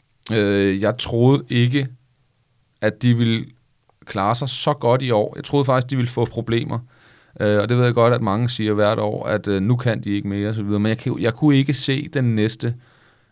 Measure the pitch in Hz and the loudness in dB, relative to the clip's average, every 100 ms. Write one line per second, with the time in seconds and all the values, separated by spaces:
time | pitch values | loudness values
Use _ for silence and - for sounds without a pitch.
0 | _ _ - 113 101 101 98 98 104 117 | _ _ -4 0 2 2 2 2 0 -2
1 | - 117 123 139 - 123 123 139 139 - | -2 2 4 4 0 0 2 0 -4 -10
2 | _ _ _ _ _ _ _ - 107 - | _ _ _ _ _ _ _ -4 -4 0
3 | 123 117 117 113 - - _ _ _ _ | 2 4 2 0 -4 -18 _ _ _ _
4 | - 101 101 117 135 - 156 - 120 131 | -8 -2 0 0 -2 -4 -2 0 2 2
5 | 131 107 - - - 143 135 127 123 135 | 2 0 0 -6 -2 0 2 0 0 -2
6 | 120 120 117 120 113 117 - 117 123 _ | -2 -2 -4 -4 -2 -2 -2 -6 -10 _
7 | - - _ - 104 104 110 123 123 120 | -20 -20 _ -4 0 2 2 2 2 4
8 | 117 117 107 104 123 - 107 104 104 110 | 2 2 0 0 -2 -2 -2 2 2 0
9 | 107 - - 101 104 98 101 120 120 110 | -2 -4 -2 -2 -2 0 0 0 0 -2
10 | 101 101 104 101 104 110 101 104 110 113 | -2 -4 -2 -4 -4 -4 -2 0 0 -2
11 | - - 113 117 151 139 139 131 - 131 | -4 -2 -2 2 4 4 2 -2 -2 -4
12 | - 139 123 110 110 - 117 123 _ _ | -4 -2 0 2 0 -2 -6 -8 _ _
13 | _ _ _ | _ _ _